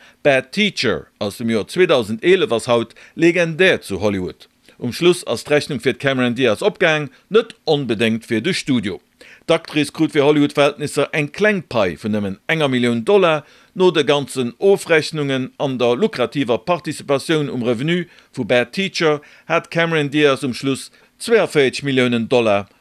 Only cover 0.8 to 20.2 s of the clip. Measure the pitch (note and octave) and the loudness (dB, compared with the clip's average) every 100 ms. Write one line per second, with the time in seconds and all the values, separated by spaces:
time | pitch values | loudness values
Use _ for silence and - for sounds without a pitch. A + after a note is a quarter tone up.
0.8 | A#2+ D#2 - - G#2 - A#2 A2 F#2 F3 | -2 -2 -6 -8 -8 -4 -2 -2 -2 0
1.8 | F3+ D#3 G#2 A2+ F3 F#3 D3 A2+ - A#2+ | 2 2 0 -2 2 2 2 0 0 0
2.8 | A2+ - - - E3 F3 E3 D#3 F#3 A2+ | -2 -10 -16 0 2 2 0 2 2 2
3.8 | - F#2 G#2 G2 F2 - - _ _ - | -2 -4 -2 -2 -6 -10 -20 _ _ -10
4.8 | B2 - E3+ E3+ - A2+ - D3 - C3+ | -8 2 2 2 -2 -6 0 0 0 -4
5.8 | C3 A2+ C#3 B2+ B2 A#2 B2 G#2 G3+ - | -4 -2 -2 0 0 0 0 2 -2 0
6.8 | E3+ D3+ C#3+ - - G#3 - - - C#3+ | 0 0 -4 -12 -2 0 0 -4 -2 -2
7.8 | B2 A2+ A2+ A2+ - A2 A#2+ - - B2 | 0 0 0 -2 -2 -2 -2 -4 -2 -2
8.8 | G2 E2+ _ _ - - - E3 - D3+ | -2 -8 _ _ -20 -8 -2 -2 -2 -4
9.8 | D3 - D#3 D3+ C#3 D3+ C#3 - C#3+ - | -2 -2 0 2 4 4 2 2 0 0
10.8 | D3 D3 C#3 D#3 C#3+ - G#3+ G3 - A#2+ | -4 -4 -2 -2 -4 -2 -2 -2 -2 -2
11.8 | F#2 D2+ A2 G#2+ G2+ F#2+ - D#3+ C#3 B2+ | -2 -2 -4 -4 -4 -6 -6 -2 0 0
12.8 | A#2+ A#2 A2+ G3+ F3 D3+ - _ _ F#3 | 0 0 2 2 2 0 -6 _ _ 0
13.8 | F#3 F3 C#3+ C#3+ C3+ C3 A#2+ - G3 G3 | 2 2 2 0 -2 -6 -6 0 2 2
14.8 | - D#3+ - D#3 C#3 C3 B2+ - C#3+ B2+ | 2 0 0 -4 -4 -4 -6 -6 -6 0
15.8 | A#2+ B2 A3 C3 A#2 D3 B2 A2+ - E3+ | 0 2 0 0 -4 -2 -2 -2 -2 -4
16.8 | D#3+ C3+ A2 C#3 - D#3 C#3 B2 A#2+ A2+ | -4 -8 -2 -2 0 -2 -2 -4 -2 -2
17.8 | D3+ F3 E3+ - _ - A2+ B2 A#2 - | -2 -2 -4 -14 _ -8 0 0 0 -4
18.8 | G3 - D#3+ C#3+ - - - E3 - E3 | -6 0 0 0 -6 -16 -4 -4 -2 -2
19.8 | E3 D#3+ C#3+ D3 | 0 0 0 2